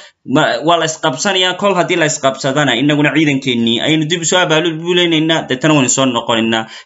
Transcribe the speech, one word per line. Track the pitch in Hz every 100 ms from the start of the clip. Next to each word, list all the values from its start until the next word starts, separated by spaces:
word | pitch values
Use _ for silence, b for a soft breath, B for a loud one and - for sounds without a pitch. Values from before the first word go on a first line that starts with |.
| B B -
ma-, | 143 131 117
waa | 151 170
la | 160
isqabsanayaa. | - 156 139 208 190 185 180
Kol | 202
haddii | 180 160 175
la | 151
isqabsadana, | - 135 131 143 139 143 117
innaguna | 147 147 147
ciidankeennii | 143 151 135 135 120 117 117
ayaynu | 117 160 156
dib | 180
u | 165
soo | 180
abaabulaynaynaa, | 165 156 175 156 170 180 175 156 160 160 -
deetana | 127 156
waynu | 151 127
soo | 135 135
noqonaynaa, | 117 120 113 113 113 113 B